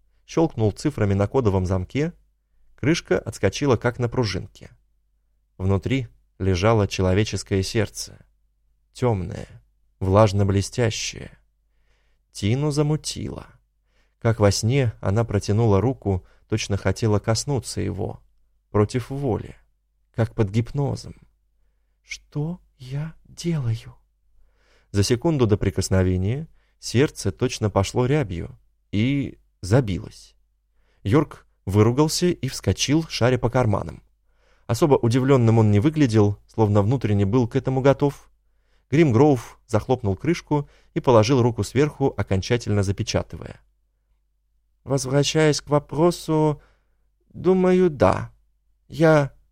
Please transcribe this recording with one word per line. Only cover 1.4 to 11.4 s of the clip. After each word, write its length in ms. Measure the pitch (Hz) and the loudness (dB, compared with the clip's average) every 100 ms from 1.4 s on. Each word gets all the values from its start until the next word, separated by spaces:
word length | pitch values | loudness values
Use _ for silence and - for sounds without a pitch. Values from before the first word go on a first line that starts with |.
| 113 95 90 | 0 0 0
замке. 460 | 95 92 131 160 - _ _ _ _ _ | -4 -4 -4 -4 -8 _ _ _ _ _
Крышка 440 | - - 170 - 185 | -6 -2 -2 -2 -4
отскочила, 580 | - - 98 - 143 117 | -4 -4 -4 0 0 2
как 240 | 123 120 | 0 -2
на 80 | 120 | -4
пружинке. 600 | 131 110 90 - - - _ _ _ _ _ _ _ _ - | -2 -4 -4 -10 -18 -20 _ _ _ _ _ _ _ _ -6
Внутри 520 | 95 98 - 135 120 _ _ - | -2 0 0 -4 -6 _ _ -6
лежало 500 | 95 90 104 113 98 | -2 2 4 4 2
человеческое 720 | - 92 95 110 92 - 98 | 0 0 2 0 -4 -4 -4
сердце. 560 | 95 117 101 - - 101 _ _ _ _ _ _ _ | -2 -2 -4 -6 -16 -18 _ _ _ _ _ _ _
Темное, 680 | - 123 101 87 - - - _ _ _ - | -4 -2 -2 -6 -10 -14 -20 _ _ _ -6
влажно-блестящее. 1400 | 92 98 110 101 98 98 - - 113 - - - - - | 2 4 4 4 0 0 -2 -2 -2 -2 -10 -12 -16 -20